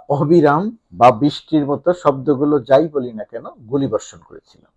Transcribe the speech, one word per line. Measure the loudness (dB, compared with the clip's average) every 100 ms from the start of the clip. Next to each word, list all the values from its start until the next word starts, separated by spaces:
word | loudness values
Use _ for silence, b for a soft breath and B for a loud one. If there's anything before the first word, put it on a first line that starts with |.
| -2
অবিরাম | -4 2 4 4 2 -4 -10 _
বা | 2 4
বৃষ্টির | 4 -2 -4 _ -4 -2
মতো | -4 -2
শব্দগুলো | -2 -2 -2 -2 -2 0 -2
যাই | 2 2 2
বলি | -4 -8
না | -12
কেন, | -14 -16 -18
গুলি | -20 -8 -4 -4
বর্ষণ | -6 -8 -20
করেছিল। | _ -20 _ _ _